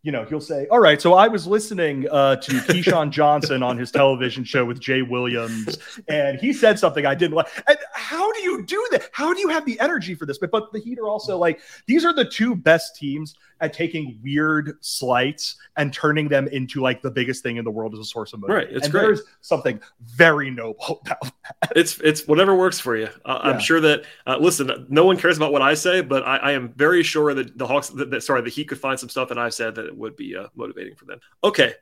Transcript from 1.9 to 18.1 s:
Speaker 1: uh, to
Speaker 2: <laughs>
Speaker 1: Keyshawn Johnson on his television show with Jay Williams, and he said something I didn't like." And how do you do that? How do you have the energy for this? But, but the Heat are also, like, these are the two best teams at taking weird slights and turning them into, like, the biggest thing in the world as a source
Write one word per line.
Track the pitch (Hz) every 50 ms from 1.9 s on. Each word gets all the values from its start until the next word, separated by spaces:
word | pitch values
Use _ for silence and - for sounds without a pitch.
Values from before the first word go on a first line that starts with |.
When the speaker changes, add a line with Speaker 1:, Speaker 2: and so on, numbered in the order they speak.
| 143 135 131 156
Speaker 1:
uh, | 151 139 139 135 135
to | 131 - -
Speaker 2:
<laughs> | 135 127 - -
Speaker 1:
Keyshawn | 180 180 165 185 180 165 151 147
Johnson | 151 151 151 147 147 147 147 147 139 127 127
on | 123 123
his | 120 123 -
television | - 147 139 135 135 123 131 - - 131 123
show | - - 135 123
with | 117 120 131
Jay | - - 131 131
Williams, | 131 120 123 123 123 123 120 117 117 113 113 110 110 110 123 - - - - 233 196 -
and | 151 151 143 139 135 131
he | 202 269
said | 285 - - 220 208 214
something | - 165 139 151 143
I | 139 139
didn't | 165 180 180 151
like." | 165 160 - - - - -
And | 294 294 - -
how | - - - - 294 330 381 427
do | 440 440
you | 381 359 320 254 185
do | - 349 415 480 480
that? | 370 - - -
How | - - 285 330 359
do | 381
you | 403 320
have | 320 320 302
the | 277 220 -
energy | 240 311 349 262 165 180 180
for | 147 156
this? | 139 139 -
But, | 185 170
but | - 214 214 -
the | - 214
Heat | 214 233 254 247
are | 220 214
also, | 214 214 - - 190
like, | 175 175 170 156 - - - - - _
these | - 254 330 320
are | 339
the | 330 294 247
two | - - - 220 247 233
best | 170 - 160 165 165 - - -
teams | - 151 139 139 151 156 151 _ _ _ _ _ _
at | 160 151
taking | - - 170 165 165 160 151 127 117 107
weird | 113 135 143 147 151 156 156 151 147 151 - _
slights | - - - - 135 123 123 123 127 139 147 - - - - _ - _ _ -
and | 147 143
turning | 131 - - 151 151 156 151 147
them | 143 139 135 -
into, | 143 135 131 127 - 139
like, | 127 127 127 127
the | - 131
biggest | 107 131 123 123 127 -
thing | - 123 117
in | 117 113
the | 113
world | 104 110 110 110 107
as | 107
a | 110
source | -